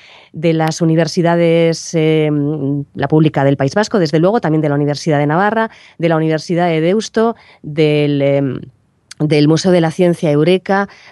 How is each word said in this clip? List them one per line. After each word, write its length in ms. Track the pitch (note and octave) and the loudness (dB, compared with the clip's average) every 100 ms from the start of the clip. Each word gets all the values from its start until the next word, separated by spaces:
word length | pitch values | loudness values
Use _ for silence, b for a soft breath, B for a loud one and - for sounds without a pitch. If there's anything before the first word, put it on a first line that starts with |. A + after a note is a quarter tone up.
| B B B | B B B
de 220 | D#3+ E3 | -4 -2
las 280 | D#3+ D#3 D#3+ | 0 0 0
universidades, 1120 | E3 D#3+ D#3+ - E3+ E3+ E3+ E3 E3 D#3+ - | 0 2 0 0 0 2 2 2 2 -2 -4
eh, 380 | E3+ D#3 D#3 D3+ D3+ C#3+ D3+ C#3 C#3+ C#3+ - | -2 0 0 0 0 -2 -4 -4 -4 -8 -8
la 120 | C#3+ | 0
pública 340 | D#3 D#3 D3 | 2 2 2
del 140 | C#3 C#3 | 0 0
País 180 | C#3 G#3 | 0 -2
Vasco, 240 | G#3+ A3 | -2 0
desde 180 | D#3+ D#3 | 0 0
luego, 220 | F3+ A#3 | 0 0
también 200 | E3 D#3 | -2 -2
de 80 | D3+ | -2
la 60 | C#3+ | -2
Universidad 440 | D3 D3 - C#3+ | -2 -4 -2 0
de 80 | D3 | 0
Navarra, 420 | D#3+ G#3 A3+ A3 B B B | 0 0 0 -4 B B B
de 120 | E3+ | -2
la 60 | D#3+ | 0
Universidad 540 | D#3+ D#3 - E3+ F3 | 0 -2 -4 -2 0
de 100 | D#3+ | 0
Deusto, 560 | E3 G#3+ - A3+ A3+ A3+ b b | 0 -2 -2 -2 -2 -4 b b
del, 600 | D#3 D3 D3+ D3+ D3 C#3+ | -12 0 2 2 0 0
em, 400 | C#3 C#3 C#3 - - _ _ _ _ - | 0 0 -2 -6 -12 _ _ _ _ -6
del 280 | D3+ D3+ D3 | 0 2 4
Museo 240 | D#3+ F#3+ | 2 2
de 100 | F3+ | 2
la 100 | D#3+ | 2
Ciencia 400 | D#3 F3+ E3 E3 | 0 0 0 0
Eureka, 580 | D3 D#3+ F#3 F#3 G3 G3+ B B | 2 2 0 0 -2 -2 B B